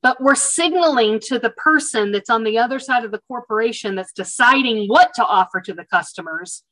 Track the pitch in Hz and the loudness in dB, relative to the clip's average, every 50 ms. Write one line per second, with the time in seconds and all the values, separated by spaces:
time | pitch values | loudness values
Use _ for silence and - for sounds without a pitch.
0 | - 254 254 - 262 277 277 - - - - - 339 330 320 359 339 320 285 240 | 2 0 0 2 2 2 2 2 0 -2 -2 0 0 0 2 2 2 2 2 2
1 | 226 214 220 214 - - 262 233 - 233 - - - 311 311 302 294 - - 226 | 2 2 0 -2 -4 -4 -4 -2 -2 -4 -4 0 0 2 2 2 0 0 -2 -2
2 | 208 202 202 202 202 - 233 226 226 220 214 226 233 240 269 269 262 - 254 247 | -2 0 -2 -4 0 0 0 0 0 0 0 0 0 0 -2 -8 -4 -2 -2 -2
3 | 233 214 202 208 _ _ 254 240 240 _ 220 214 226 240 220 - - 208 196 190 | -2 -4 -10 -10 _ _ -12 -12 -8 _ -2 0 0 -2 -2 -4 -6 -6 -6 -6
4 | 185 - - - 185 - - - 247 240 262 269 262 247 226 214 208 202 240 320 | -8 -10 -10 -10 -10 -8 0 2 4 4 4 4 2 0 0 -2 -2 2 6 6
5 | 359 359 - - 226 - 208 190 185 - - 185 180 - 175 170 170 _ - 175 | 6 4 4 -2 0 2 2 0 0 0 -4 -10 -8 -8 -12 -12 -8 _ -2 -2
6 | 165 - - - 165 160 160 165 180 185 - - _ _ | -2 -2 -14 -14 -12 -10 -10 -10 -10 -12 -16 -18 _ _